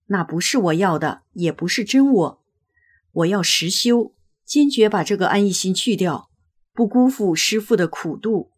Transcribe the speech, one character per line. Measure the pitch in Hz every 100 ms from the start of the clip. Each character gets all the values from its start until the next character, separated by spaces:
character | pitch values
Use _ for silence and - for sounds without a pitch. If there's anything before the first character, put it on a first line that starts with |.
| -
那 | 196
不 | 160 165
是 | - 269
我 | 180
要 | 160 196 151
的， | 156 - _
也 | 185 170
不 | 151 175
是 | -
真 | 208 269 277
我。 | 226 151 - _ _ _ _ _ _ _
我 | 170 165
要 | 202
实 | 170 - 165
修， | - 240 240 - _ _ _ -
坚 | 294 285
决 | 226 214
把 | 208
这 | 156
个 | 196 190
安 | 202 202
逸 |
心 | 180 185
去 | 185 240
掉， | 202 180 135 - _ _ _ _
不 | - 226
辜 | 247 254
负 | 262 202
师 | 160 - 214
父 | 208 214
的 | 165
苦 | - 165 143
度。 | 220 202 -